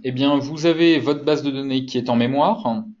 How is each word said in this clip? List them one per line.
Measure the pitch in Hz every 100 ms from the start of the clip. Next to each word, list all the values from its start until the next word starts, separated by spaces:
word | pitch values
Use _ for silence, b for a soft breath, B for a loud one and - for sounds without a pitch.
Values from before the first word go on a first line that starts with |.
Eh | 131
bien, | 127 139 143
vous | 139 156 165
avez | 160 170 160
votre | 120 147 143
base | 147
de | 139
données | 139 139 131 127
qui | 127
est | 117
en | 117
mémoire | 120 139 160 220 123 156 - -